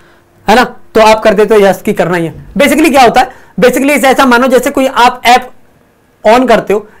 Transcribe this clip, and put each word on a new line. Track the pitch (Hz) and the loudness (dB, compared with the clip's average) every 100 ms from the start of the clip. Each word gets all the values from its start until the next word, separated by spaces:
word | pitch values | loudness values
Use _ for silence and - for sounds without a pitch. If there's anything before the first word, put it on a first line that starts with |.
| _ _ _ _ - | _ _ _ _ -2
है | 233 | 0
ना, | |
तो | 233 - - 220 | -2 -8 -4 0
आप | 214 220 | 2 2
कर | 220 | 0
देते | 202 208 214 | 0 0 2
हो, | |
"यस | 196 185 | 2 0
कि | 226 | -4
करना | 185 170 175 | -4 -4 -4
ही | 160 | -6
है।" | - - | -10 -10
Basically | - 277 302 311 | -2 0 0 0
क्या | 262 | 2
होता | 233 247 | 2 2
है, | 254 - - - | -4 -8 -14 -2
basically | 247 247 277 | 0 0 -2
इसे | 285 262 | 0 0
ऐसा | 247 269 | 0 0
मानो | 240 262 | 0 2
जैसे | 247 285 | 0 0
कोई | 277 262 | -2 -2
आप | 214 247 247 233 | 0 -2 0 0
ऐप | 247 - - _ _ _ _ _ _ 214 | 0 -2 -16 _ _ _ _ _ _ 0
on | 247 247 | 2 2
करते | 208 - | 0 0
हो, | 208 - _ | -6 -6 _